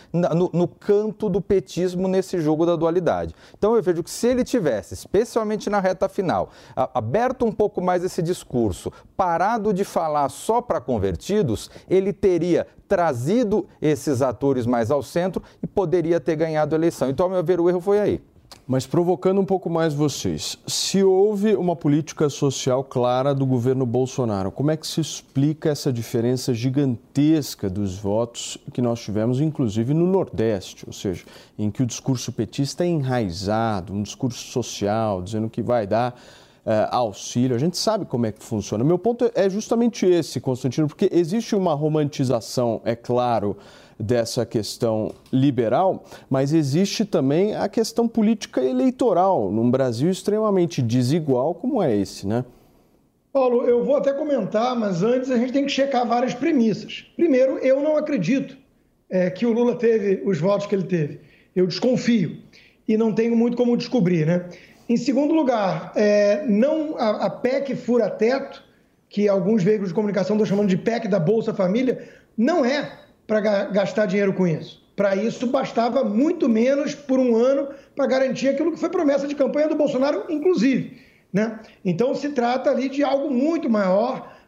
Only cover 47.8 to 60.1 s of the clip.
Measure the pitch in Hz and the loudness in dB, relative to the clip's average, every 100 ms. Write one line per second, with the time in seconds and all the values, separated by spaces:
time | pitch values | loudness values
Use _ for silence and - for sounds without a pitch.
47.8 | 214 - 233 233 214 220 - - 254 254 | -2 0 0 2 0 0 -2 -2 0 2
48.8 | 262 247 254 170 190 170 98 107 120 131 | 0 2 2 4 4 2 0 2 2 2
49.8 | 131 113 160 185 - 208 220 190 170 160 | 0 0 0 0 -2 0 2 2 0 0
50.8 | 117 127 123 170 151 123 147 175 247 269 | 0 2 2 0 2 0 0 -2 -2 0
51.8 | 165 104 95 - 98 113 - - _ _ | 2 2 0 -4 -4 -2 -4 -12 _ _
52.8 | _ _ _ _ _ 277 254 240 269 240 | _ _ _ _ _ 0 2 2 2 2
53.8 | 208 285 277 277 302 269 185 214 247 240 | 2 2 2 -2 -2 -2 0 0 0 0
54.8 | 208 170 214 254 254 247 254 269 277 262 | -2 0 0 0 0 0 0 0 0 0
55.8 | 277 247 233 240 247 - 330 294 226 190 | 0 0 0 0 0 -2 0 2 2 0
56.8 | - - - - 330 254 269 311 262 269 | -6 -14 -14 -2 2 4 2 2 2 2
57.8 | 302 302 302 277 160 262 - - _ _ | 2 0 0 -2 0 -2 -2 -12 _ _
58.8 | _ _ _ 185 180 180 240 233 240 240 | _ _ _ -2 -2 0 0 2 2 2
59.8 | 226 220 202 | 2 2 2